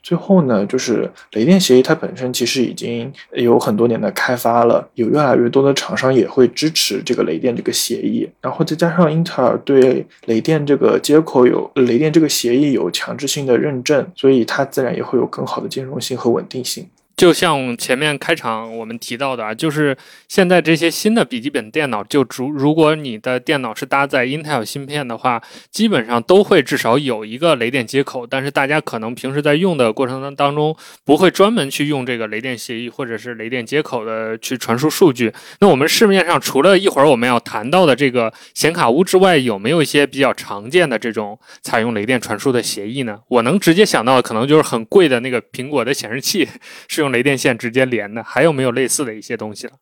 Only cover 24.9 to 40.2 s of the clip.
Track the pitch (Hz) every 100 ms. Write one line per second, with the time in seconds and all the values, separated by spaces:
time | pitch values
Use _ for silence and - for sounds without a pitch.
24.9 | 147 127 113 131 117 - - _ - 220
25.9 | 170 113 120 - 190 196 190 127 135 113
26.9 | 127 143 110 110 120 170 139 117 135 113
27.9 | 135 139 135 120 135 139 143 135 156 -
28.9 | 117 110 120 131 143 147 151 190 156 117
29.9 | 110 127 131 139 139 143 147 151 160 -
30.9 | - - 151 180 - 196 233 139 - 147
31.9 | 143 127 120 110 107 131 120 - 117 120
32.9 | - 127 110 117 113 110 127 113 147 151
33.9 | 123 110 110 110 113 - 127 - 117 151
34.9 | - 175 123 113 - - - 202 139 127
35.9 | - 214 196 170 156 - 131 170 190 196
36.9 | 147 147 123 120 120 - 113 117 175 170
37.9 | 120 139 120 113 - - - 151 175 131
38.9 | 131 190 185 190 165 127 101 107 170 143
39.9 | 147 143 135